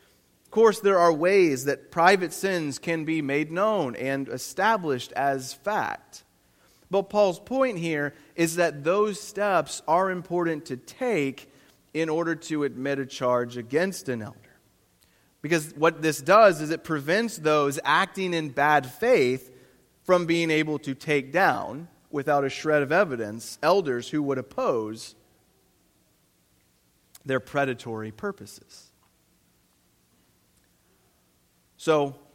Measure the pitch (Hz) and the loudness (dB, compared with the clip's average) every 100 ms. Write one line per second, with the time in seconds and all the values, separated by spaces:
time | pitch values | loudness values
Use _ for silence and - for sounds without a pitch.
0 | _ _ _ _ _ 220 226 208 196 190 | _ _ _ _ _ 4 4 4 2 6
1 | 175 156 175 196 175 131 135 135 - 170 | 4 4 4 4 4 2 -2 -4 -6 4
2 | 170 196 175 - 254 180 151 131 - 165 | 6 6 2 -4 -2 -2 -4 -6 -4 -4
3 | 156 160 139 139 151 165 214 208 143 117 | -2 -2 0 -2 -2 -2 0 0 -2 -4
4 | 131 139 135 - - - 202 220 170 127 | -4 -4 -4 -8 -10 -2 0 0 -2 -4
5 | - - 139 135 127 - 196 208 123 - | -4 -2 0 0 -6 -10 -6 -4 -4 -8
6 | - - _ _ _ _ _ _ _ 190 | -14 -20 _ _ _ _ _ _ _ -4
7 | 196 208 202 175 - 262 262 190 165 151 | -2 2 2 2 -6 0 0 0 -4 -2
8 | 147 - - - 165 165 170 147 143 196 | -4 -6 -16 -2 -2 2 0 0 -2 2
9 | 214 196 - - 208 180 147 - - 165 | 0 -2 -10 -4 0 2 0 -8 0 2
10 | 190 180 170 175 170 156 - 127 - - | 2 -4 -4 -2 -2 -4 -8 -12 -12 -8
11 | 254 196 139 123 - _ _ _ _ 151 | -2 -2 -2 -6 -18 _ _ _ _ -6
12 | 165 156 165 160 - 156 143 120 135 139 | -2 -2 -2 -6 -6 -4 -4 -4 -6 -4
13 | 131 - 127 123 123 123 117 139 185 185 | -6 -4 0 0 -2 -8 -4 -2 -2 -4
14 | - 120 104 - - _ _ _ _ _ | -8 -8 -8 -16 -20 _ _ _ _ _
15 | _ _ _ _ 147 165 151 147 160 156 | _ _ _ _ -2 0 -2 2 2 2
16 | 160 147 135 202 214 156 156 160 - 156 | -2 -2 4 8 8 6 -4 -6 -4 -6
17 | 139 190 233 - 156 151 143 143 139 156 | 0 -2 -2 -2 2 2 2 -2 2 2
18 | 190 - 185 170 156 135 143 147 135 - | 2 -4 -4 -4 -4 0 4 4 2 -4
19 | 233 240 127 131 - - - _ _ _ | 2 4 4 0 -6 -20 -20 _ _ _
20 | - 180 165 170 165 156 156 147 - 135 | 0 0 2 0 2 0 0 -4 -6 -10
21 | - 147 131 156 185 123 95 127 170 _ | -2 -2 0 2 2 2 -4 -10 -14 _
22 | _ 147 139 143 139 - 156 151 135 165 | _ -6 0 0 0 -4 0 0 2 2
23 | 196 123 107 110 - - 151 196 160 123 | 0 -2 -6 -8 -14 -2 2 2 2 -4
24 | 120 151 143 131 123 - 254 127 107 113 | -4 -4 -2 -4 -6 -4 -2 -2 -4 -10
25 | - - _ _ _ _ _ _ _ _ | -16 -20 _ _ _ _ _ _ _ _
26 | _ _ _ _ _ _ _ _ _ _ | _ _ _ _ _ _ _ _ _ _
27 | _ - 139 131 - 143 139 120 123 110 | _ -20 -6 -6 -4 -2 -2 -4 -8 -10
28 | 110 107 208 196 101 - _ - - _ | -10 -10 -10 -10 -16 -20 _ -20 -20 _
29 | _ _ _ _ _ _ _ _ _ _ | _ _ _ _ _ _ _ _ _ _
30 | _ _ _ _ _ _ _ _ _ _ | _ _ _ _ _ _ _ _ _ _
31 | _ _ _ _ _ _ _ _ - 156 | _ _ _ _ _ _ _ _ 0 2
32 | 143 135 _ | 2 -6 _